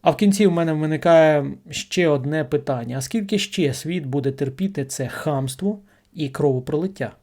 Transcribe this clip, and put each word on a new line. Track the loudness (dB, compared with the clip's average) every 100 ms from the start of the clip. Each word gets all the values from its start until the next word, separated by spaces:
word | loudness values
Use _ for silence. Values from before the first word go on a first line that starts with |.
А | 2
в | 4
кінці | 2 4 4
в |
мене | 4 0
виникає | 0 -2 0 6 8 8 4 0 -8 -12
ще | -12 -6 0 2
одне | 2 0 -4
питання. | -2 -4 -2 -6 -4 -8
А |
скільки | -4 -6 -2 -4
ще | -4 -2 -2
світ | -2 -6 -6 -2
буде | -2 -2
терпіти | -4 -6 -4 -6 -4 -8
це | -6 -8
хамство | -6 -4 -2 -4 -4 -6 -6 _ _ _
і | -8 -8
кровопролиття? | -2 0 0 -2 -4 -4 -6 -10 -10